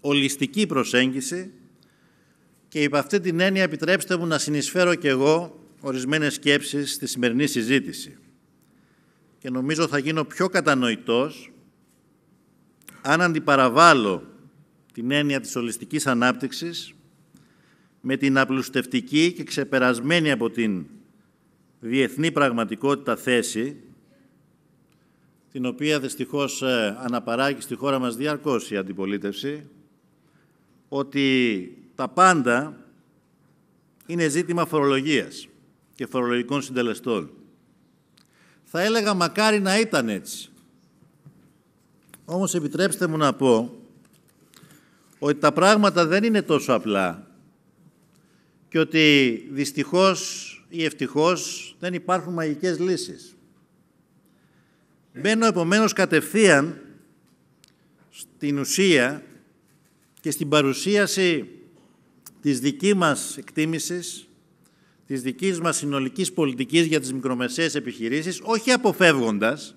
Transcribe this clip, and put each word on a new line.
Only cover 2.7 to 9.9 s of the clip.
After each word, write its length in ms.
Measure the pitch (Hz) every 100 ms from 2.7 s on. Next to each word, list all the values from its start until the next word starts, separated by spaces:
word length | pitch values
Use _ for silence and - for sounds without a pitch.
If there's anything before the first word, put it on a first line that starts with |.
| 156
υπ' 140 | 147 143
αυτή 240 | 139 202
την 200 | 180 165
έννοια 220 | 190 190
επιτρέψτε 540 | 180 151 156 190 - 180
μου 100 | 170
να 120 | 151
συνεισφέρω 560 | - 147 139 180 175
κι 120 | 170 151
εγώ 520 | 131 139 160 170 - - _
ορισμένες 540 | 143 131 127 156 147
σκέψεις 580 | 147 143 143 143 143 139
στη 140 | - 131
σημερινή 400 | 120 120 120 147
συζήτηση. 680 | 139 113 135 - - - - _ _ _ _ _ _ _ _ _ _ _ _
Και 120 | 131
νομίζω 380 | 127 131 156
θα 100 | 160